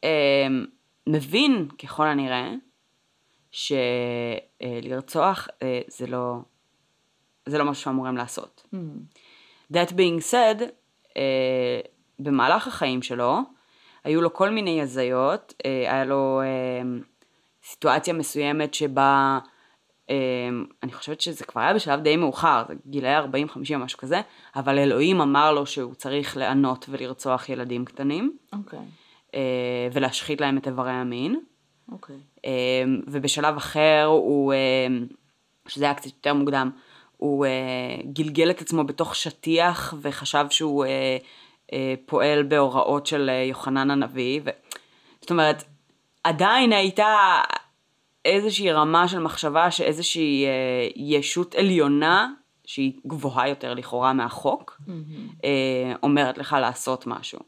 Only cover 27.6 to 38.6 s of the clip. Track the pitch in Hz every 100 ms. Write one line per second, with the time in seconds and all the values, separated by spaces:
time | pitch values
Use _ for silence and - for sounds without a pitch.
27.6 | 123 123 123 - 139 151 254 - _ 208
28.6 | 202 143 104 160 _ _ _ - 131 127
29.6 | 123 123 123 127 135 - - 143 143 135
30.6 | 135 127 127 127 123 123 139 277 339 _
31.6 | _ _ - 190 - 139 143 _ - 131
32.6 | 127 127 131 131 - 143 139 139 147 147
33.6 | - 151 156 156 156 156 95 143 139 135
34.6 | 135 131 127 127 120 - _ _ _ _
35.6 | - 143 143 139 135 - - 143 143 139
36.6 | 131 131 _ - _ _ 147 143 139 131
37.6 | 131 127 123 123 135 139 156 147 165 180